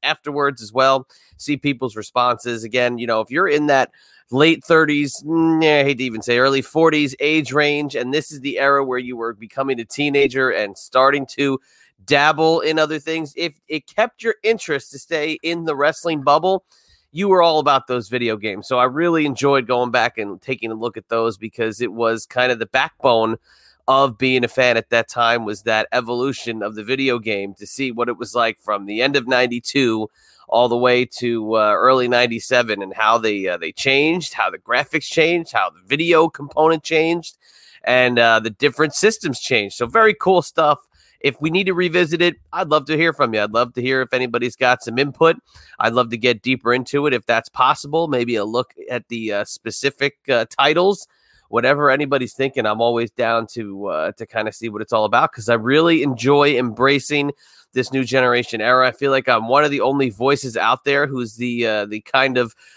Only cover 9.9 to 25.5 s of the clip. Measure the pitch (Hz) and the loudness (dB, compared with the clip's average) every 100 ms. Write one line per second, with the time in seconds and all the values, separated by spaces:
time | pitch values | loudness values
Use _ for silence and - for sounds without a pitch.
9.9 | - 147 143 139 131 131 92 104 98 - | -4 0 2 0 0 0 0 -4 -8 -2
10.9 | 131 131 143 131 - 139 135 _ _ _ | 2 4 2 -4 -4 -2 -2 _ _ _
11.9 | _ 95 143 151 151 160 165 156 160 156 | _ -2 2 4 4 2 2 0 0 0
12.9 | 151 160 160 151 - 165 - - 156 - | -2 -6 -6 -6 -8 -8 -10 -10 -10 -6
13.9 | - 226 - 226 - 214 226 - 143 - | -4 -4 -4 -6 -2 0 -2 -2 -6 -6
14.9 | 139 - 160 151 156 160 170 165 143 147 | -16 -6 -4 -4 -6 -6 -6 -4 -2 0
15.9 | 160 170 156 139 151 180 190 - _ _ | 0 -4 -2 2 2 2 -2 -4 _ _
16.9 | _ _ 147 196 185 170 156 143 135 - | _ _ -4 2 4 4 4 2 2 0
17.9 | 123 104 123 120 110 107 98 104 127 127 | -4 -4 -4 -2 -4 -6 -8 -4 0 0
18.9 | 135 175 165 147 123 143 139 117 123 123 | 0 0 2 0 0 2 2 2 -2 0
19.9 | 120 117 - 101 95 - 131 113 110 117 | 0 0 -2 -8 -10 -10 -8 -8 -6 -8
20.9 | 110 - 117 113 104 110 - 113 107 120 | -8 -6 -2 -2 -4 -10 -6 -6 -4 -6
21.9 | 107 113 113 - 123 127 120 110 131 151 | -2 -2 -2 -4 -2 0 -2 -2 -2 -2
22.9 | - 135 113 110 113 _ _ _ _ - | 0 2 4 2 -2 _ _ _ _ 0
23.9 | 135 139 110 131 127 120 - 123 117 - | 2 2 0 0 0 0 0 2 2 0
24.9 | 117 113 - 117 120 110 | 0 0 0 0 0 -2